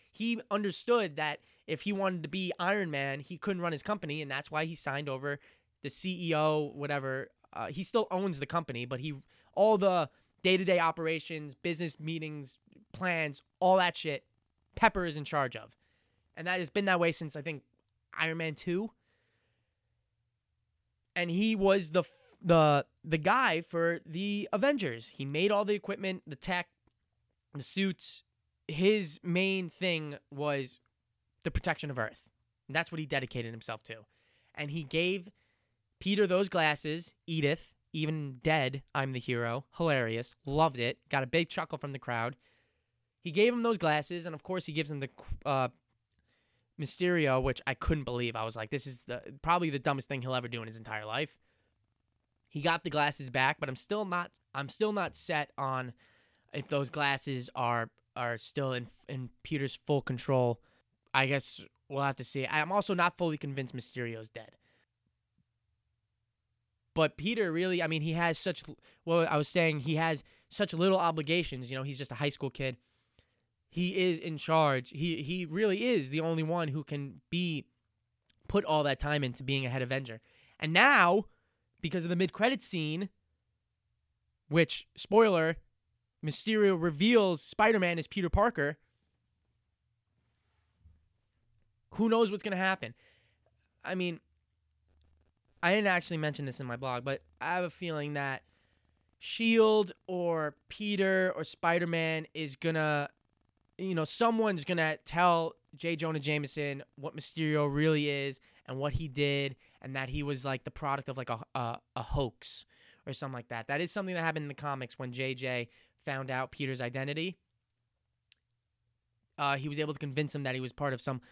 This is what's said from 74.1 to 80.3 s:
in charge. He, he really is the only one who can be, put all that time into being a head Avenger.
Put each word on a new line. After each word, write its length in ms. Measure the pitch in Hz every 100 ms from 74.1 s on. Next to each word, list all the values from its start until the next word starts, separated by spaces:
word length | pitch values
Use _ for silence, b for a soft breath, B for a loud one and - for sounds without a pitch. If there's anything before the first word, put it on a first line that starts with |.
| 160
in 180 | 170 151
charge. 540 | - 160 151 131 123
He, 320 | 139 170 160
he 220 | 147 185
really 420 | 170 170 214 196 247
is 240 | 220 131
the 80 | 151
only 240 | 160 160
one 240 | 156 175 156
who 160 | 147
can 380 | - 143 139 - -
be, 340 | 175 175 151 - _ _ _ _ _ _ _ -
put 160 | 202
all 200 | - 156
that 160 | 143 131
time 240 | 147 147
into 180 | 131 123
being 240 | 135 139
a 40 | 127
head 120 | 131
Avenger. 400 | 123 135 127 113 b